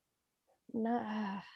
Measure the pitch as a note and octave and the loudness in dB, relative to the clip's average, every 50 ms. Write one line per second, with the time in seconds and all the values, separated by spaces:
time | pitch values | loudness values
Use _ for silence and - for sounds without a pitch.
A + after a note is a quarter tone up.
0 | _ _ _ _ _ _ _ _ _ _ _ _ _ - - A#3 A3 A3+ A#3+ A#3+ | _ _ _ _ _ _ _ _ _ _ _ _ _ -4 -2 0 2 4 2 2
1 | A3+ G#3+ G#3+ G#3+ G#3+ G3+ G3 G3+ - - - | 2 0 0 0 0 0 -2 -4 -6 -10 -16